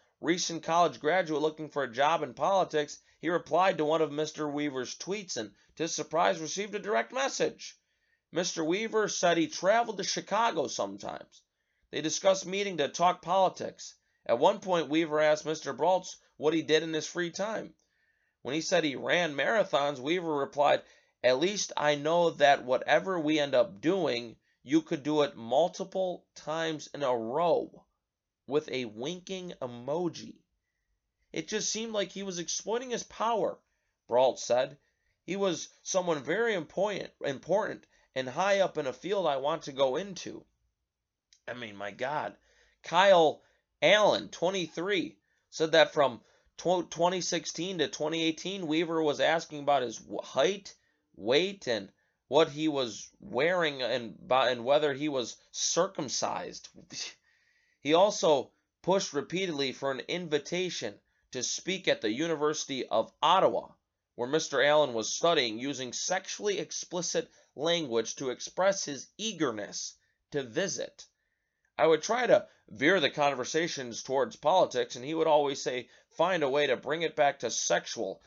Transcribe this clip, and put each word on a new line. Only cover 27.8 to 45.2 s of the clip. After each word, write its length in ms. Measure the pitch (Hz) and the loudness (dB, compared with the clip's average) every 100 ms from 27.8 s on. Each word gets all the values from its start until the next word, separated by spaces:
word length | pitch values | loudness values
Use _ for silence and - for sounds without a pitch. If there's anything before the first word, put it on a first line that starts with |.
| _ _ _ _ _ _ - | _ _ _ _ _ _ -2
with 220 | 147 151 | -2 0
a 140 | 131 | -4
winking 680 | 120 107 135 180 175 190 180 - | -6 -6 -8 -8 -10 -10 -10 -10
emoji. 720 | 127 120 123 156 175 131 113 - _ _ _ _ _ _ _ _ _ | -10 -10 -6 -4 -2 -4 -12 -18 _ _ _ _ _ _ _ _ _
It 160 | - 160 | -10 -6
just 220 | 214 - | -6 -4
seemed 220 | 214 226 | -6 -4
like 200 | 214 196 | -4 -4
he 100 | 185 | -6
was 160 | 196 175 | -8 -8
exploiting 520 | 165 - - 226 254 | -6 -8 -4 -6 -4
his 120 | 226 | -8
power, 560 | - - 214 233 131 - _ _ _ _ - | -8 -4 -2 0 -2 -4 _ _ _ _ 0
Brault 300 | 117 131 - | 4 4 2
said. 400 | - 120 139 147 _ _ _ _ | 0 0 0 -6 _ _ _ _
"He 120 | - 196 | -8 -2
was 320 | 196 160 - _ | 0 0 -6 _
someone 400 | - 185 180 156 | -4 -2 0 -2
very 320 | 131 180 233 | 0 0 0
important, 580 | 196 151 - 208 190 - _ | -2 -4 -2 -2 -2 -10 _
important 640 | 139 131 - 196 190 139 - _ _ | -6 -6 -2 0 0 -6 -16 _ _
and 140 | 131 127 | -8 -6
high 320 | 131 196 196 | -2 2 4
up 180 | 180 151 | 2 0
in 80 | 139 | -4
a 60 | |
field 340 | 123 170 202 165 | -6 -4 0 0
I 120 | 135 | 0
want 240 | 139 165 | 0 -2
to 100 | 151 | -4
go 240 | 131 135 139 | 2 2 2
into." 480 | 202 190 - - - _ _ _ _ _ _ _ _ _ - | -4 -10 -12 -14 -18 _ _ _ _ _ _ _ _ _ -14
I 60 | |
mean, 200 | 123 113 | -12 -12
my 160 | 101 101 | -10 -12
God. 460 | 95 123 151 - - _ _ _ _ | -6 -4 -4 -6 -10 _ _ _ _
Kyle 580 | - 170 196 185 156 - _ _ _ _ | 0 4 8 8 8 4 _ _ _ _
Allen, 460 | 151 208 202 110 - | 4 6 6 4 -2
twenty-three, 880 | - 170 196 170 - 180 196 - - | -4 -2 -2 -4 -6 -2 -2 -2 -10